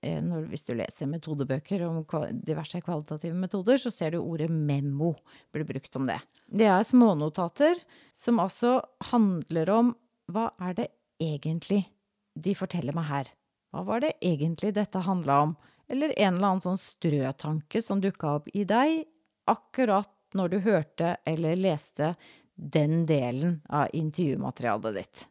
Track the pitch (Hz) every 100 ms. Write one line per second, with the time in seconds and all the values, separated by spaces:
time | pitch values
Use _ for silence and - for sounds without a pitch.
0 | - 160 165 170 156 - - 117 - -
1 | 143 160 156 151 135 131 - 196 170 165
2 | 156 160 143 - - 156 151 175 170 165
3 | 151 156 175 170 185 202 185 269 247 -
4 | 160 170 160 165 160 165 147 143 143 139
5 | 165 156 _ - _ 151 156 135 - -
6 | 135 87 - _ _ 196 214 185 214 254
7 | 233 160 151 151 170 - 294 349 - -
8 | - - - 233 190 - 240 254 - _
9 | - 240 208 175 - 165 160 220 240 233
10 | _ _ - 180 226 - 180 180 240 _
11 | _ _ 160 147 156 165 - 202 185 _
12 | _ _ _ - 165 202 196 175 135 151
13 | 156 143 131 _ _ _ _ - 185 220
14 | 294 - 180 156 156 165 208 202 208 190
15 | 180 185 147 139 147 156 _ _ _ 254
16 | 302 - 202 175 202 185 180 185 - -
17 | 175 147 131 135 151 156 - 220 226 196
18 | 196 - 156 147 - - 190 220 285 320
19 | 311 _ _ _ - 220 _ - 247 196
20 | 202 _ _ 196 180 185 196 196 151 -
21 | 170 - - 160 165 175 190 151 - -
22 | 151 170 - - _ - 147 156 147 165
23 | 165 151 123 127 165 165 - 147 139 -
24 | 156 147 170 - 127 - 120 107 107 101
25 | 90 - -